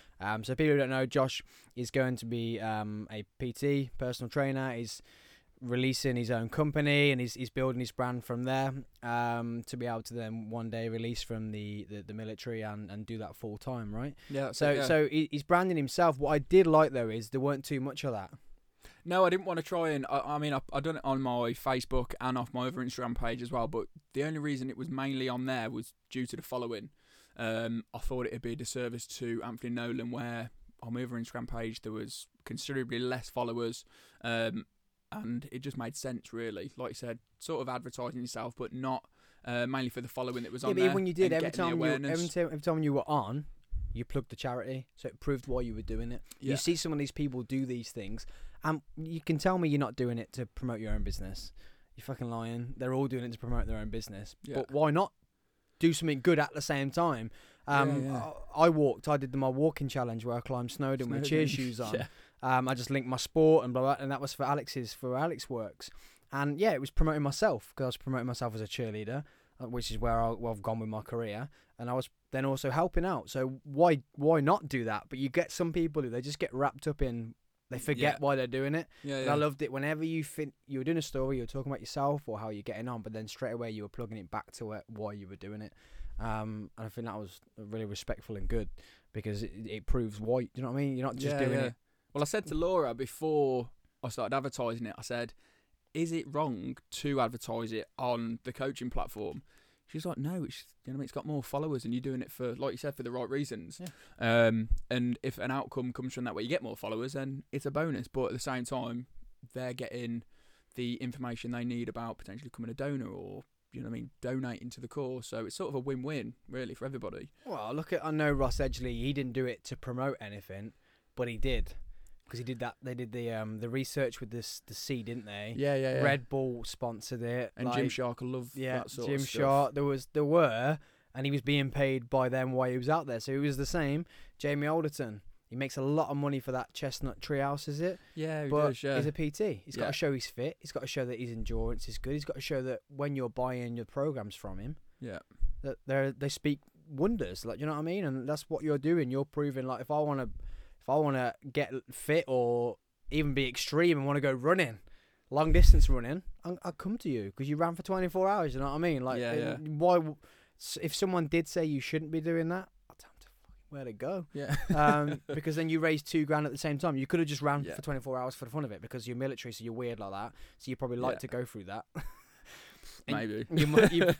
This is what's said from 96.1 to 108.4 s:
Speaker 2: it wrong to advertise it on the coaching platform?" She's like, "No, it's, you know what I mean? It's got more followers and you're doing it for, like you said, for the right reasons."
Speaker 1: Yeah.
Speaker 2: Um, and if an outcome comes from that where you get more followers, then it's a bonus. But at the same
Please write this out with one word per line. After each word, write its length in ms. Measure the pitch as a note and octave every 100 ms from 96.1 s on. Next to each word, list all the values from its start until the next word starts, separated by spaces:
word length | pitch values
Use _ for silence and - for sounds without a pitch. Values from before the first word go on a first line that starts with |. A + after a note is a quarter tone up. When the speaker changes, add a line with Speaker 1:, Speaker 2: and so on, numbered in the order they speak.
Speaker 2:
it 140 | E3 -
wrong 460 | C#3+ D3+ A2 - - -
to 280 | - C#3+ C3+
advertise 520 | A#2 A#2+ - A#2 A2+
it 160 | A2+ - -
on 400 | B2+ A#2+ A#2 A#2
the 100 | -
coaching 380 | - C3+ - B2
platform?" 500 | B2 - G#2+ G2+ G2+ - _ _ _ _
She's 180 | D#3 F3
like, 140 | D#3+
"No, 240 | C#3+ F3+
it's, 220 | D3 - - _ -
you 60 |
know 20 |
what 40 | C3+
I 0 |
mean? 40 | C3+
It's 60 |
got 140 | C#3+ D3+
more 160 | D3
followers 420 | B2 C#3+ D#3 C3+ A2+
and 80 |
you're 80 | B2
doing 200 | C3+ B2+
it 100 | -
for, 220 | - B2+ A#2+
like 160 | C#3
you 40 | A#2+
said, 160 | D3 C#3
for 60 |
the 80 | B2
right 180 | B2+ A#2
reasons." 540 | C3+ C3+ A2 E2+ -
Speaker 1:
Yeah. 60 | F3+ - - - A#2 A#2 A#2
Speaker 2:
Um, 220 | A2+ A2+ - -
and 260 | B2 B2 A#2+
if 160 | C3 -
an 100 | B2
outcome 420 | C3+ - C3+ B2
comes 220 | A#2+ B2+
from 120 | B2+ B2
that 100 | F2
where 80 |
you 60 | A#2
get 120 | E3
more 160 | A#2+ G#2
followers, 360 | A2 A2 B2+
then 280 | C#3 C3+ C3+ -
it's 140 | D3 C#3+
a 60 |
bonus. 360 | C#3 E3 E3 -
But 180 | C3+ B2
at 80 |
the 60 |
same 260 | A#2+